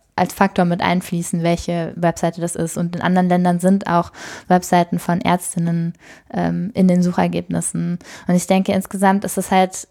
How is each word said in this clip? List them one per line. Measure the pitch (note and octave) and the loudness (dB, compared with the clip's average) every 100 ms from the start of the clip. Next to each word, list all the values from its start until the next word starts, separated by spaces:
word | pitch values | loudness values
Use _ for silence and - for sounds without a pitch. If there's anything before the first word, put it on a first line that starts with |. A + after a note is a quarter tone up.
| _ - | _ -4
als | F3+ | -2
Faktor | - G3 - | 2 0 2
mit | F3 E3+ | 0 2
einfließen, | F3+ F3+ - E3+ E3+ F3 | 0 0 -2 -6 -4 -2
welche | E3 E3+ - E3+ E3 | 0 0 -2 -4 -4
Webseite | - E3+ E3 E3+ E3+ | -2 -2 0 -2 -2
das | E3+ - | -6 -4
ist. | E3 - | -4 -4
Und | F3 F3 | -4 -2
in | |
anderen | - F#3 F3+ | 0 2 4
Ländern | F3+ F3+ F3 | 2 2 2
sind | F3+ G3 - | 2 2 2
auch | E3+ E3+ - - - - | 0 0 -6 -16 -10 2
Webseiten | F3+ F3+ F3 E3+ F3 | 2 4 2 2 -2
von | - F3 | -2 -2
Ärztinnen, | - F3+ - - E3+ E3+ E3+ - - - _ | 0 -2 -2 -4 -2 -2 -4 -8 -16 -20 _
ähm, | G3+ E3+ E3+ F3 | -4 -2 -2 -4
in | G3 F#3+ | 2 4
den | F3+ | 4
Suchergebnissen. | F3+ F3 F3 E3+ F3 F3 - E3+ E3+ F3 - - - | 2 2 0 0 -4 -4 -4 -4 -4 -6 -10 -12 0
Und | |
ich | F3+ - | 0 2
denke, | F#3+ F#3+ | 0 2
insgesamt | G3 - G3 G3 G3 | -2 -2 0 2 2
ist | F#3+ - | 0 -6
es | F#3 | 0
halt | F#3+ F#3 - - | 2 2 -2 -4